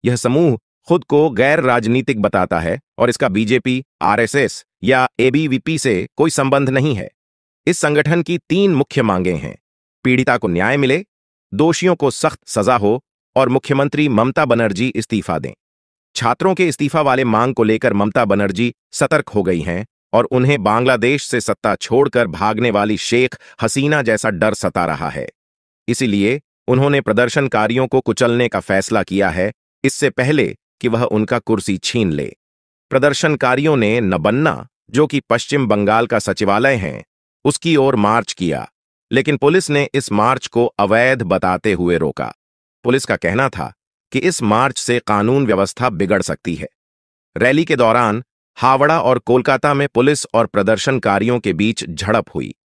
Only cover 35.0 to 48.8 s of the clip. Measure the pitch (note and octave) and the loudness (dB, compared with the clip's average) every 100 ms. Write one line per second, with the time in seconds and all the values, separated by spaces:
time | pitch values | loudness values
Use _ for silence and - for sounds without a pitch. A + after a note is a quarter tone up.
35 | D3+ C#3+ - A#2 - C#3+ B2 G#2 G#2 A2 | 0 -2 -2 -2 0 -2 2 2 2 2
36 | A#2 A#2 - F#2+ G2+ G2+ C3+ B2 F#2 G#1+ | 2 -2 -2 -2 0 2 2 0 -4 -10
37 | - _ _ _ - - - C#3 C3+ B2+ | -16 _ _ _ -2 -2 0 2 2 2
38 | G#2 A2+ G#2 - F2 C#2 G#1+ _ _ _ | 2 2 -2 -6 -4 -4 -8 _ _ _
39 | _ B2+ C#3+ C#3 C#3+ F3+ - C#3+ C#3+ C#3 | _ -2 0 0 2 0 0 -2 -2 -4
40 | - G#2 A2 B2+ - A#2 A#2+ - G2+ A2 | -2 0 0 0 -2 -2 -2 0 0 2
41 | B2+ C3 F2+ F#2 F#2 F2+ A2 F2+ F2 E2+ | 2 0 -2 0 0 -2 -2 0 0 0
42 | D2+ - B1 - _ _ _ _ A#2+ C3 | -2 -4 -10 -12 _ _ _ _ -2 -2
43 | - G#2 E2+ G#2 C3+ F#2 C#2 _ _ _ | 0 -2 -2 0 -2 -4 -12 _ _ _
44 | _ C3 F3 F3+ G#2+ G#2+ C3+ - - A#2+ | _ -2 -2 -2 0 2 0 -2 -2 -2
45 | - G#2 G#2+ C3+ B2+ F#2+ G2 - B2+ F2+ | 0 0 2 0 0 0 -2 -2 -4 -2
46 | G2 G2 F2+ D2+ - D#2 D2+ _ _ _ | -2 0 -2 -8 -8 -8 -10 _ _ _
47 | _ _ _ - A#2+ C#3+ E3 C#3+ A#2 A#2 | _ _ _ -2 2 2 0 2 2 2
48 | A#2 G#2+ - _ _ - B2 C3 | 2 -2 -8 _ _ 0 2 4